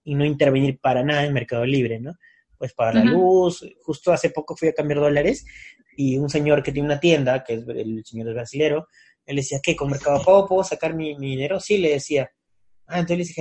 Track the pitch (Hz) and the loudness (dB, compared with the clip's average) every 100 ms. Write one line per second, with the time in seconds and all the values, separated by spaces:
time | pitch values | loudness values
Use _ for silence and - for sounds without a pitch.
0 | - 143 147 143 139 135 139 135 135 123 | -6 -2 0 2 2 4 2 0 0 0
1 | 143 147 147 135 117 120 123 139 117 113 | 0 0 0 -2 -2 -2 0 0 0 -4
2 | 131 175 _ _ _ - 131 - 113 113 | -10 -16 _ _ _ -12 -10 -2 2 4
3 | 117 170 185 185 180 175 - - - 143 | 4 4 4 4 2 -2 -12 -12 -10 -4
4 | 180 156 165 - - 160 160 151 147 143 | 0 2 0 -4 -10 -4 -2 0 -2 0
5 | 147 143 165 277 - - - - _ - | 2 2 0 -2 -8 -20 -20 -20 _ -4
6 | 139 131 143 151 147 143 147 143 147 143 | -2 -2 -2 0 2 2 0 -4 -2 2
7 | 175 156 127 131 - 113 120 120 110 113 | 4 4 2 -2 -4 -8 -6 -8 -6 -8
8 | - 113 113 113 117 139 151 151 170 _ | -10 -10 -8 -8 -6 -2 0 -2 -6 _
9 | _ _ - 139 135 139 175 160 139 135 | _ _ -8 -6 -4 -4 -2 -2 -2 -2
10 | 147 139 180 196 196 185 185 - 160 160 | 0 2 6 6 4 0 0 -4 -4 -4
11 | 156 143 135 131 143 190 - 208 160 143 | -6 -6 -6 -4 -4 -4 0 2 2 0
12 | - 143 127 _ _ _ _ _ - 175 | 0 -2 -2 _ _ _ _ _ -6 -4
13 | 170 175 175 - | -2 -2 -4 0